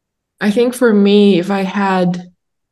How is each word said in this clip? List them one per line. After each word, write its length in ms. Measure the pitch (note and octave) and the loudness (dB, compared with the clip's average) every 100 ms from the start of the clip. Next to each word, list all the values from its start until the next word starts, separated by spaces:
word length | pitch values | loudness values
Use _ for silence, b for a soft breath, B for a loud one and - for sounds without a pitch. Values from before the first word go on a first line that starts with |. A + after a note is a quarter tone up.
| _ _ _ - | _ _ _ -8
I 100 | G#3 | -4
think 240 | A3 B3 | 0 -2
for 180 | A#3+ A#3+ | 0 0
me, 460 | G#3 G3+ G#3 G3+ F3 | 2 2 4 4 2
if 120 | G3 | 0
I 120 | G3 | -4
had 680 | F#3+ G3+ G3 F#3 F3+ F3+ - _ _ _ _ | -4 -4 -2 0 -2 -4 -10 _ _ _ _